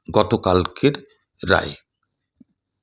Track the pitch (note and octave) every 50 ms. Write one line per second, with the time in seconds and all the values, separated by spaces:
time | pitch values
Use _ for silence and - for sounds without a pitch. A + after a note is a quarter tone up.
0 | _ - E2 A2 G#2 G#2+ A#2 G#2 - G2 F2+ F#2 F2 - - - - C#3+ D3 -
1 | - - _ _ _ _ _ _ - - F#2+ E2 D#2 D2+ D2 - _ _ _ _
2 | _ _ _ _ _ _ _ _ _ _ _ _ _ _ _ _